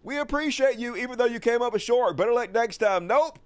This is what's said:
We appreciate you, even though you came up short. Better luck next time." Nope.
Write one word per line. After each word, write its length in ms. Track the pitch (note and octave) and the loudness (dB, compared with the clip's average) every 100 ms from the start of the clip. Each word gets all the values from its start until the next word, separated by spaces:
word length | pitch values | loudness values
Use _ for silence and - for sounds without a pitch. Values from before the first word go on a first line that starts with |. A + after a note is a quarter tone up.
We 140 | F#3 C#4+ | -8 -6
appreciate 600 | D4 C#4+ D4+ C4 C4+ A#3 | -2 -2 -2 2 2 2
you, 180 | A#3+ A#3+ | -6 -6
even 220 | B3 B3 | -8 0
though 80 | A#3+ | 0
you 140 | A#3 | 0
came 220 | A#3 A#3+ | 0 0
up 160 | A#3+ A3+ | 0 -4
short. 360 | - A#3+ A#3 D3 | 0 2 2 0
Better 180 | G3+ | 0
luck 180 | A#3+ A#3 | 0 0
next 260 | G3+ A#3 - | 0 -2 0
time." 300 | G#3+ F#3 F3 | 0 0 2
Nope. 320 | B3 D#4+ - | 2 2 -4